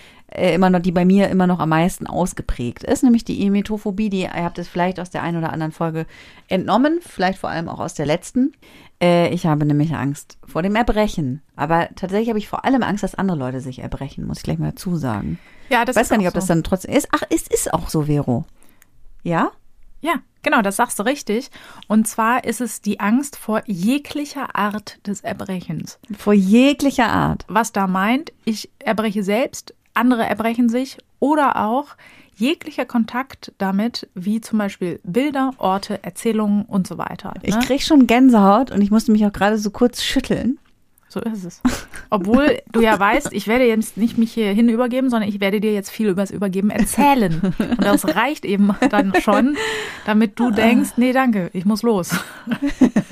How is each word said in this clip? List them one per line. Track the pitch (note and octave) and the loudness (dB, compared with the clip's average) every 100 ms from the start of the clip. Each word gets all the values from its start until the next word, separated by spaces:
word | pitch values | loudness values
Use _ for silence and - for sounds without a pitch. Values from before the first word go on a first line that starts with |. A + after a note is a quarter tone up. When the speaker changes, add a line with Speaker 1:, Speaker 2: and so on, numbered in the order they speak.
| - - - | -20 -20 -14
Speaker 1:
äh, | - F3+ | -2 0
immer | E3 F#3+ | 4 4
noch, | F3+ | 4
die | F3+ | 2
bei | F3+ F3+ | 2 4
mir | G3 G3 | 4 4
immer | F#3 F3+ | 2 2
noch | F3+ | 2
am | D#3 | 0
meisten | D#3+ F3 - - | 2 0 -2 -8
ausgeprägt | - F3+ - - - A#2+ - | -4 -4 -4 -6 -4 -6 -6
ist, | - C#4 | -4 2
nämlich | B3+ A#3 | 4 4
die | - - G3+ | 2 -2 0
Emetophobie. | G3+ G3+ G#3+ G#3+ F#3+ G#3+ | 0 -2 -4 -4 -4 -2
Die, | F#3+ | -2
ihr | F3+ | -4
habt | - E3+ F3 | -4 -6 -6
es | F3 | -8
vielleicht | F3+ F3+ F3+ | -2 -2 -2
aus | F3 | -8
der | D#3 | -6
einen | E3 E3+ | -4 -4
oder | D#3+ | -4
anderen | D3+ D#3 | -4 -6
Folge | - E3 D#3+ E3 - - - - | -4 -4 -4 -8 -14 -20 -18 -4
entnommen, | F#3+ - G3+ D4 E4+ | -4 0 2 2 0
vielleicht | - - F#3 F#3+ | -4 -4 -2 -2
vor | - | -6
allem | D#3+ E3 | -6 -8
auch | - | -8
aus | E3 | -8
der | - C#3+ | -4 -2
letzten. | E3+ - B3 C#4 - - - - - | -2 -2 -2 -2 -2 -20 -20 -16 0
Äh, | F3 F3 E3+ | 4 4 2
ich | F3 E3+ | 0 0
habe | D3+ D3 | 2 2
nämlich | D3 D#3+ C3 | 2 0 -2
Angst | C3+ D3 - - - | -4 -6 -12 -20 -10
vor | D#3 | -4
dem | F#3 G#3+ | -2 0
Erbrechen. | A#3 G#3 G#3 F#3 C#3 C3 _ - | 2 2 0 -2 -4 -6 _ -6
Aber | D3 E3 - - | 0 0 0 -6
tatsächlich | F3 G3 A#3 | -4 -2 -2
habe | G#3+ | -4
ich | G3+ | -4
vor | - - | -4 0
allem | C4 | 0
Angst, | - G3+ | 0 -2
dass | E3+ - | -4 -2
andere | G3 D#3+ | -2 -2
Leute | B2+ C3 | -4 -6
sich | C#3 B2+ | -10 -10
erbrechen, | C#3+ - C#3 - - | -10 -10 -10 -10 -10
muss | D#3 | -8
ich | |
gleich | - E3 | -6 -4
mal | D3+ | -4
dazu | - F#3 E3+ | -6 -6 -4
sagen. | C3+ G#2 - E3+ - - - | -4 -4 -6 -10 -12 -16 -2
Speaker 2:
Ja, | A#3+ A#3+ | 0 2
das | A3+ | 0
Speaker 1:
Ich | |
weiß | A#3+ | 2
Speaker 2:
ist | |
Speaker 1:
gar | A3 | 2
nicht, | F3+ | 0
Speaker 2:
auch | |
Speaker 1:
ob | - | -2
das | F#3 | 0
Speaker 2:
so. | |
Speaker 1:
dann | E3 - | 0 0
trotzdem | F#3 - | -4 0
ist. | C#4+ - | -2 0
Ach, | - - | -4 -2
es | E4 - | -4 -2
ist | A4+ - | -4 -2
auch | E3 - | -6 -2
so, | D#3+ D3 | -2 0
Vero. | D3 C3+ B2 - - - - _ - - - | 0 0 -2 -4 -16 -20 -20 _ -20 -20 -10
Ja? | F3 E3 C4 - - - - - | -4 -2 -2 -4 -20 -20 -20 -8
Speaker 2:
Ja, | D4+ D4 - _ | -4 -4 -6 _
genau, | D4 D4 | 0 0
das | G3 G3 | 0 0
sagst | A#3+ - | -2 -2
du | |
richtig. | G#3 C#4+ - G#3+ - - - - - | -2 -2 -2 -4 -6 -18 -20 -16 -2
Und | G#3+ A3 | 0 0
zwar | - A3 B3 | 0 0 0
ist | - A#3 | -2 -6
es | A#3 - | -6 -6
die | G3+ - | -6 -2
Angst | G#3 A#3+ C#4+ - | 2 0 0 -10
vor | - G#3+ A3+ | -4 -4 -4
jeglicher | F3 G3 C#4+ C#4+ D4 D4 C#4 B3 - | -2 0 -2 -4 -8 -8 -8 -8 -4
Art | G#3 G#3 - - - | -4 -4 -12 -14 -10
des | G3 | -8
Erbrechens. | E3+ G3 G3 F#3 F3 D#3+ - - - G3+ | -8 -8 -8 -8 -6 -8 -10 -16 -16 -6
Speaker 1:
Vor | G#3 | 4
jeglicher | G#3 F#3 A3+ C#4 D4 C#4 C4 A3 | 4 6 6 6 4 0 2 2
Art. | F3+ D3 D#3+ - | 2 0 -2 -2
Speaker 2:
Was | F#3+ A3 | -2 0
da | G#3 F#3+ | -2 0
meint, | F#3 G3+ C4 E4+ _ | 0 2 0 -2 _
ich | - G#3+ - _ | -6 -6 -8 _
erbreche | - A3 A3 G3+ | -4 -2 -2 -2
selbst, | F#3+ G#3+ C#4+ - - - _ | 0 0 -2 -6 -18 -20 _
andere | - B3 A#3+ - | 0 2 2 0
erbrechen | G#3+ A3+ A#3 A#3+ | -2 -2 0 0
sich | A#3+ C4 - _ - | 0 -4 -10 _ -4
oder | C4+ D4+ C4+ - G#3 | 0 2 2 0 -2
auch | B3 C#4+ - - - _ - | -2 -6 -14 -20 -20 _ -4
jeglicher | A#3+ F4+ D#4 D4 B3+ | -2 -2 -8 -8 -4
Kontakt | A#3+ A3+ B3 C4+ - - - | -2 -2 -4 -8 -12 -18 -8
damit, | F#3+ G3 A#3 - - F#3+ | -2 -2 -2 -6 -14 -8
wie | F3+ A3+ | -4 -4
zum | - G#3+ | -2 -2
Beispiel | G3 - F3+ D3 | -2 -4 -6 -6
Bilder, | - G3 D4 C4+ C4 C4 | -4 -2 0 0 -2 -2
Orte, | F#3 G3 G3 G3+ | -2 -2 -4 -8
Erzählungen | F3+ - A3+ A3 G#3+ G#3 G#3 | -8 -6 -2 0 2 0 0
und | G3 F3 | -2 -2
so | E3+ | -6
weiter, | - F3 - - | -8 -8 -12 -8
Speaker 1:
Ich | - G#3+ | -2 0
Speaker 2:
ne? | |
Speaker 1:
krieg | B3 C4+ | 0 0
schon | - D4+ A#3 | 4 6 6
Gänsehaut | A#3 C4 A3+ G3 G#3 C4+ | 6 8 8 6 6 2
und | - | 0
ich | G3+ | 2
musste | A3 A3+ | 2 4
mich | G#3+ G#3 | 4 2
auch | |
gerade | G3+ G3+ A3 | 2 0 0
so | G#3 | -2
kurz | - A#3+ - | 2 0 0
schütteln. | - C4+ B3+ F#3 A#3 D4+ _ _ _ _ _ | -2 -2 0 -2 -2 -4 _ _ _ _ _
Speaker 2:
So | - | -8
ist | A3+ A3 | -8 -8
es. | F3 - B3+ - - - - | -12 -2 -2 -2 -10 -14 -4
Obwohl | G#3+ F3+ B3 D4 - - | -2 2 4 4 0 -2
du | A3+ | 2
ja | A3+ G#3 | 4 4
weißt, | G3+ B3+ - | 2 0 -2
ich | G#3 G3 | -6 0
werde | B3 B3 | 2 4
jetzt | A3 A3 - | 2 -2 -2
nicht | A3+ - | -2 0
mich | A3+ | -2
hier | A3+ G#3 | 0 0
hin | G3+ A#3+ | 2 2
übergeben, | A3+ B3+ B3+ C4 | 2 0 0 0
sondern | A#3 G#3 | 0 -2
ich | G3+ | -2
werde | G3 F3+ | 0 0
dir | G#3+ | 0
jetzt | G#3 G3 | -2 -4
viel | - G#3+ | -2 0
übers | F3+ G3 | 0 -2
Übergeben | - G3+ F#3 G#3 | -4 -4 0 0
erzählen. | - G3+ - C#4+ C4+ F#3+ D#3+ F#3 - | 0 0 4 4 4 2 0 -2 -2
Und | G#3 A#3+ | -2 0
das | G3+ G3+ - D#4 | 2 2 2 0
reicht | B3+ D#4 - | 0 -2 -2
eben | G3 G3+ G3 - | 2 2 4 2
dann | G#3 G3 F#3 | 2 2 2
schon, | - G#3 B3+ D4 A4 G#4+ G#4+ - - | 2 2 2 0 -4 -6 -8 -10 0
damit | G#3+ A3 - | 2 2 0
du | B3 | 0
denkst, | G#3+ A3+ B3 D4 - | 4 4 4 2 0
nee, | B3+ | 2
danke, | B3+ C4 G#3 E3+ | 4 2 0 -2
ich | F#3 F#3 | -2 -2
muss | G#3+ | 0
los. | A#3 G#3 E3+ F3 - - - | 2 0 0 -4 -6 -14 -8
Speaker 1:
<laughs> | A#3 C#4+ - B3 G#3+ - | -4 -2 2 2 2 -2